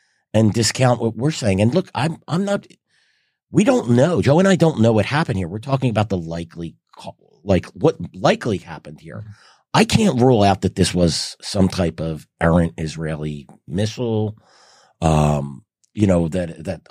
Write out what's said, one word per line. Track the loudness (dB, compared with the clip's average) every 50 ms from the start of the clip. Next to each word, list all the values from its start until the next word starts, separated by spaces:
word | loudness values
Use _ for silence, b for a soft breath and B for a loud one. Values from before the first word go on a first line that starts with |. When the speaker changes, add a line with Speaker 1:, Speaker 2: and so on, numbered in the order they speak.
| _ _ _ _ _ _
Speaker 1:
and | 0 2 2 2 2
discount | 2 -2 -2 0 0 2 2 2 0
what | -2 -6 -4 -4
we're | -4 -4
saying? | -4 -2 -2 0 2 2
And | 2 2 0
look, | -2 -4 -4 -6
I'm, | -4 -4 -4 -4 -8 _ -6
I'm | -6 -4 -4
not, | -4 -4 -6 -6 -12 -20 _ _ _ _ _ _ _ _ _ _ _ _ _ _ -2
we | 0 2 2
don't | 4 2 0 2 2
know. | 4 4 4 4 2 2
Joe | 2 4 4 4
and | 4 4
I | 4
don't | 4 2 2 4 4
know | 4 4 4
what | 2 0 0
happened | 0 -2 -2 -2 -4 -4
here. | -4 -6
We're | -8 -10
talking | -6 -4 -2 0 0 0
about | 0 0 -2 -2
the | -2 -6
likely, | -4 -6 -8 -10 -10 -12 -12 -12 -12 -12 -14 _ _ _ _
co-, | -18 -18 -18 -18 _ _ _ _ _ -2
like, | 0 0 0 0 -4
what | -10 -2 0 0 0 0 -10 -14 -10
likely | -2 0 0 0 0 -2 -4 -6 -6
happened | -6 -12 -18 -18 -18 -20 -20 -20
here. | -18 -18 -16 -16
Speaker 2:
Mm-hmm. | -16 -18 -20 b b b b b b b 2
Speaker 1:
I | 2 2
can't | 4 2 2 2 2 2 4
rule | 4 4 6 6 6
out | 4 4 2
that | 0 -4 0
this | 0 -2 0 2
was | 0 0 0 0 -2 -8 -10 -12 _
some | -14 -6 -2 0 0 0
type | 0 -2 -4 -4 -4 -6
of | -8 -8 -8 -10 -14 _ _ -2
errant | 0 2 4 4 2 0 -2 -6
Israeli | -8 -8 -8 -8 -8 -8 -8 -8 -8 -10 -10 -12 -16 _ -20 _ _ -10
missile, | -6 -4 -4 -4 -4 -6 -6 -4 -2 -2 -4 -4 -6 b b b b b b b b b b b b b
um, | 0 0 2 2 2 2 0 -2 -4 -8 -12 -18 _ _ _ _ _ _ -4
you | 0 2
know, | 2 2 2 0 -2
that, | -4 -6 -8 -8 -10 -14 -10
that | -10 -12 -12 _ -16